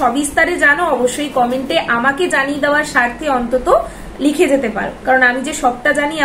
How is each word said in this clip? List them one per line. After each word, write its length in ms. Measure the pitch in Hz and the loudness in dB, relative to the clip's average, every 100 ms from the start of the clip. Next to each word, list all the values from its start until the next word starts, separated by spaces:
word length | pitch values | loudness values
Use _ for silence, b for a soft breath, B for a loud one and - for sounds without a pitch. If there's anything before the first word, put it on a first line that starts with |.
সবিস্তারে 520 | 254 247 285 - - 349 | -2 0 -2 0 0 2
জানো, 200 | 294 294 349 254 | 2 4 2 0
অবশ্যই 360 | 247 269 294 262 | 0 -2 -2 0
কমেন্টে 400 | 240 262 262 330 - 233 | 0 0 -2 -2 0 0
আমাকে 260 | 254 277 359 294 | 0 0 0 0
জানিয়ে 280 | 269 294 | -2 -2
দেওয়ার 220 | 285 294 302 | 0 0 0
স্বার্থে 320 | 277 240 240 311 254 | 0 0 -2 -2 -2
অন্তত 300 | 233 254 294 587 B B B B | 0 -2 2 2 B B B B
লিখে 260 | 277 294 330 | 0 2 2
যেতে 180 | 277 240 196 | 2 0 -4
পারো, 160 | 196 - - | -6 -6 0
কারণ 160 | 262 247 | 4 4
আমি 100 | 254 269 | 2 -4
যে 60 | |
সবটা 380 | 311 262 240 294 285 | -2 -2 0 -2 0
জানি 160 | 294 320 | -2 -2